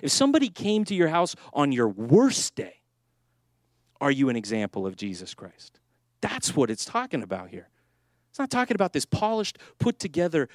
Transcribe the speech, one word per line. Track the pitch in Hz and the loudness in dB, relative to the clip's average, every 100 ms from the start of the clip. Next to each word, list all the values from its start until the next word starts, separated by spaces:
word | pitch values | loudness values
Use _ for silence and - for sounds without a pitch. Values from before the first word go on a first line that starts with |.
if | 139 | -2
somebody | - 277 311 247 | 2 4 4 0
came | - 208 214 | -2 0 0
to | 208 | 2
your | 190 165 | 2 2
house | 170 175 - - | 2 0 -4 -6
on | - 143 | 0 2
your | 123 113 | 4 2
worst | 98 117 185 269 - - | 0 4 6 6 2 -4
day, | - - - _ _ _ _ _ _ _ _ _ _ _ - | -8 -12 -14 _ _ _ _ _ _ _ _ _ _ _ -4
are | 143 | 0
you | 139 135 | 2 2
an | 117 | 0
example | 107 110 101 104 95 | -2 -4 -4 -4 -6
of | |
Jesus | 92 104 90 92 | -6 -10 -10 -14
Christ? | - 90 - - _ _ _ _ _ | -18 -20 -20 -20 _ _ _ _ _
That's | - 254 - | -6 -4 -4
what | 151 113 | 0 0
it's | 110 | -2
talking | - 233 254 139 | -6 -6 -4 -6
about | 95 92 92 | -6 -10 -10
here. | 92 - _ _ _ _ _ _ | -18 -20 _ _ _ _ _ _
It's | - | -8
not | 269 | -4
talking | 247 247 | 0 0
about | 208 185 | 0 0
this | 139 | -2
polished, | - - 214 226 196 - - - | -4 -2 0 -2 -4 -8 -16 -4
put-together | 240 - 190 160 175 160 127 | -2 -2 -4 -2 0 0 -2